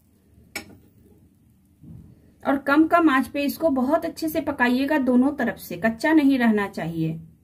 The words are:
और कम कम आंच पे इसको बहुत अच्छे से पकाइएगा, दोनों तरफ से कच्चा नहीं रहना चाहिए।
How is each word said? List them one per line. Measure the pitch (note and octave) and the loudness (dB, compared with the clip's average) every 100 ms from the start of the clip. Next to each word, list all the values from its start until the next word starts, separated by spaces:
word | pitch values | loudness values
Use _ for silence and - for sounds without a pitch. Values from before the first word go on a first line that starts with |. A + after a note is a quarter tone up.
| _ _ _ _ _ - - - _ _ _ _ _ _ _ _ _ _ - - - - _ _ | _ _ _ _ _ -18 -18 -20 _ _ _ _ _ _ _ _ _ _ -20 -20 -20 -20 _ _
और | - C4+ | -4 -4
कम | - D4 D#4+ | 0 0 4
कम | E4+ D#4+ | 4 4
आंच | C4+ - | 2 -2
पे | C#4+ | -4
इसको | C#4+ - D#4+ | -4 -2 -2
बहुत | C4 B3+ E4 | 0 0 0
अच्छे | E4 - D#4+ | -2 -8 -6
से | D#4+ | -4
पकाइएगा, | D4+ C#4 B3 B3+ C#4+ D4+ | -6 -2 0 2 0 0
दोनों | B3+ B3 C4 | 2 4 2
तरफ | D4 A#3 - | 0 -6 -6
से | - E3+ | -10 -4
कच्चा | A3+ A3+ D4+ | -4 -2 2
नहीं | D#4+ C#4 C4+ | 4 4 4
रहना | A#3 G#3 G3 | 2 2 -2
चाहिए। | G3 D#3+ E3 D#3+ D#3+ - - | -6 -8 -4 -4 -6 -12 -20